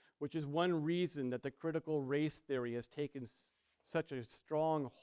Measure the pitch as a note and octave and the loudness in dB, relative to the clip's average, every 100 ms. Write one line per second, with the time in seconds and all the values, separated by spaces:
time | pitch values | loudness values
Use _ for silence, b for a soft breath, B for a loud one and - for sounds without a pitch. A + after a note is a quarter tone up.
0 | _ _ D3 E3 C#3+ D3+ F3+ E3+ D3+ F3 | _ _ -4 -2 0 2 4 4 2 2
1 | F3 D3 B2+ B2 C#3 - E3 D#3+ D#3 D#3 | 2 0 -2 -2 -4 -4 -2 -2 0 0
2 | C3 C#3+ D#3 - - C3+ A#2+ A#2+ - - | 2 2 2 -2 -4 -2 0 -4 -6 -4
3 | D3 C#3 A#2+ - - _ _ _ - E3 | -4 -4 -10 -14 -20 _ _ _ -4 -4
4 | D#3+ C3 A#2 - - D#3 D#3+ D#3 C3+ - | -2 -6 -8 -14 -4 0 2 2 0 -6